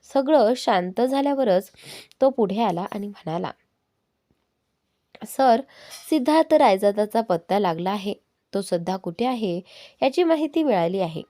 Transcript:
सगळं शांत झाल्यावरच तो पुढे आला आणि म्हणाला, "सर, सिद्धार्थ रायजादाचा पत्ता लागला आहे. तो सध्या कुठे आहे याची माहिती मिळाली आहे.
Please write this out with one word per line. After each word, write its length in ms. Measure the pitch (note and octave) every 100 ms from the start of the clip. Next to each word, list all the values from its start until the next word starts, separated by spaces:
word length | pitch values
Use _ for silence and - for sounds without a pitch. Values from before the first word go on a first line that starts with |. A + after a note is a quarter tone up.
| _
सगळं 400 | C4+ C4+ D4+ G#3+ B3+
शांत 440 | - G3+ F3+ F#3
झाल्यावरच 680 | B3+ C4+ C#4+ C#4 B3 F#3 G3+ _ - - - _
तो 80 | C4
पुढे 320 | C4 G3+ G3
आला 240 | A3+ E3+ G3
आणि 160 | G#3 G3+
म्हणाला, 440 | G3+ - E3 F3+ - _ _ _ _ _ _ _ _ _ _ _ _ _ _ _ - A3
"सर, 340 | - C4+ A3+ - - - - -
सिद्धार्थ 440 | D#4 B3 D#4 D#4+
रायजादाचा 680 | D#4 C4+ F#3+ G#3 G#3 G#3 A3+
पत्ता 380 | A3+ F3 _ G3
लागला 320 | G3 E3 F3+
आहे. 220 | G#3 F#3+ - _ _ _
तो 80 | G3
सध्या 360 | G3 F3 E3+ F#3
कुठे 280 | F#3 E3+ A#3+
आहे 360 | B3 G#3+ F3 - - - _
याची 220 | C4+ C4
माहिती 400 | F4 D#4+ D4+ E4
मिळाली 360 | D4+ G3+ E3+ F#3+
आहे. 220 | F3 D#3+